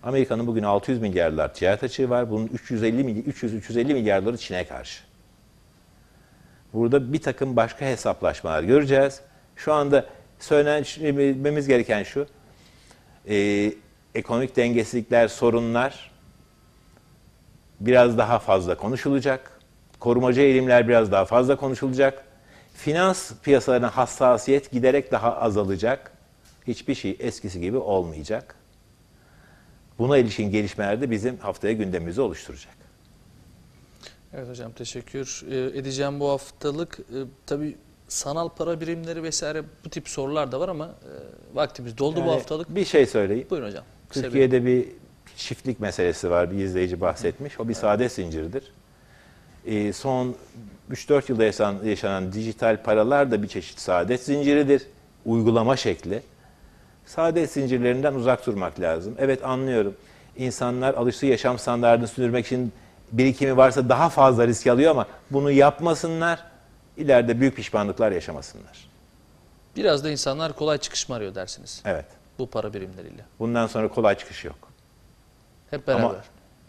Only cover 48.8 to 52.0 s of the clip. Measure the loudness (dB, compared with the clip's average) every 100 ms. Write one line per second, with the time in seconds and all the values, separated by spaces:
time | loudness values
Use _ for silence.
48.8 | _ _ _ -20 -20 -20 -20 -18 -6 -4
49.8 | -2 -4 -4 -2 -2 -8 -16 -20 -20 -20
50.8 | -14 -14 2 2 2 2 2 2 -2 -2
51.8 | -4 -2